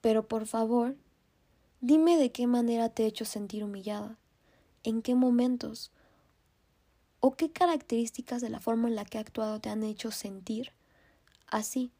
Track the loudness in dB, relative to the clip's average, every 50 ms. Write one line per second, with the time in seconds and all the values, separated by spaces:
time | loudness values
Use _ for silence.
0 | 4 4 2 2 0 0 -4 -4 -4 -4 -2 -2 0 2 2 2 2 0 -2 -8
1 | _ _ _ _ _ _ _ _ _ _ _ _ _ _ _ _ 2 4 6 6
2 | 8 6 6 6 4 2 2 0 2 2 4 4 2 2 2 2 0 0 2 2
3 | 0 0 0 -2 -8 -6 -6 -8 -8 -6 -8 -8 -6 -6 -8 -8 -8 -8 -6 -6
4 | -8 -12 -14 _ _ _ _ _ _ _ _ _ _ _ _ _ _ -2 -2 -2
5 | 0 2 2 4 4 4 4 4 4 2 0 -2 -4 -8 -10 -12 -16 -18 _ _
6 | _ _ _ _ _ _ _ _ _ _ _ _ _ _ _ _ _ _ _ _
7 | _ _ _ _ 0 0 2 2 -4 -4 0 2 2 2 2 0 -2 _ -2 -2
8 | -2 -4 -6 -12 -10 -8 -8 -6 -6 -6 -8 -6 -4 -2 0 0 0 0 -2 -4
9 | -6 -8 -8 -8 -8 -8 -6 -6 -4 -4 -4 -6 -8 -6 -6 -4 -4 -4 -6 -6
10 | -8 -8 -8 -8 -10 -10 -12 -12 -8 -8 -6 -6 -6 -10 _ _ _ _ _ _
11 | _ _ _ _ _ _ _ _ _ -6 -6 -6 -4 -4 -4 -4 -6 -6 _ _